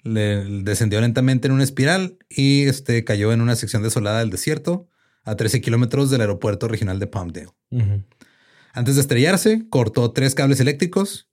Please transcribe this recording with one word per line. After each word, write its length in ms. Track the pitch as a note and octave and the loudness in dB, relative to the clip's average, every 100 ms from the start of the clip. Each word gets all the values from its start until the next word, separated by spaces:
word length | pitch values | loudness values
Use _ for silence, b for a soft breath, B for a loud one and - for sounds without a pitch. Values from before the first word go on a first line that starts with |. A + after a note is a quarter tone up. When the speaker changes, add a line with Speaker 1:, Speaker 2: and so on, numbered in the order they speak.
Speaker 1:
Le, 420 | A#2 A2 G#2 G2+ G2 G2+ | -2 -2 0 -2 -4 -6
descendió 380 | G2 G#2 A2 G#2+ | -4 -2 0 2
lentamente 480 | A#2 A2+ B2+ C3 C#3 | 0 2 2 2 2
en 40 | |
una 100 | C3+ | 2
espiral 540 | C#3 C3+ C#3 F#3 F#3 - _ | 0 2 0 0 -2 -10 _
y, 340 | - C#3 C#3 | 0 4 4
este, 400 | C#3 C3+ - A#2 | 2 -2 -2 -2
cayó 280 | A2 G#2 G#2 | 0 0 0
en 80 | A#2 | 2
una 160 | A#2 A#2 | 0 -2
sección 260 | G#2 A2 | -2 -2
desolada 380 | A2 - G#2 A2 | 0 0 -2 -2
del 100 | A2+ | -2
desierto 580 | - - D3+ D#3+ F3+ - _ _ _ | -4 -4 -4 -4 -4 -6 _ _ _
a 120 | - G#2+ | -10 -4
trece 240 | G#2+ A#2 | 0 0
kilómetros 500 | A2+ A#2 A#2+ C#3 C#3+ | 2 0 2 0 2
del 120 | C3 | 2
aeropuerto 460 | G#2 - A2 G2+ A#2 | 0 0 -2 -2 -4
regional 300 | A2 G2 F#2+ | -2 -4 -4
de 80 | F#2+ | -6
Palmdale. 420 | G2 F2 D2 - _ _ | -6 -8 -12 -18 _ _
Speaker 2:
Ujú. 340 | B2 G#2 G2+ G2 b b b b b b | -2 0 -2 -6 b b b b b b
Speaker 1:
Antes 220 | B2 B2 | -4 0
de 60 | C#3 | 2
estrellarse, 640 | C#3 A#2+ D3+ F#3+ G#3+ A3 A3 | 2 2 4 4 2 0 0
cortó 420 | C3+ A2 C3 A#2+ | 0 0 0 0
tres 220 | C#3 C3+ | 2 0
cables 260 | C#3 C#3 C#3 | 2 2 4
eléctricos 680 | C#3+ C#3+ F3 F#3+ G3+ - _ | 2 2 0 0 -2 -8 _